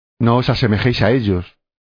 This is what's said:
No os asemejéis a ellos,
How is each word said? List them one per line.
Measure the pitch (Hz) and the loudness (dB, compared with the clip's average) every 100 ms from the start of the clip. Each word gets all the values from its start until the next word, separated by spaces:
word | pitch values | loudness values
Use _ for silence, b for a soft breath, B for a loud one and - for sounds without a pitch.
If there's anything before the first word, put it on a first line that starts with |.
| _ - | _ -4
No | 117 120 | 0 0
os | 127 | 0
asemejéis | 117 120 104 120 120 | -2 0 0 0 0
a | 104 | 0
ellos, | 131 104 90 87 _ _ _ _ | 0 0 -2 -4 _ _ _ _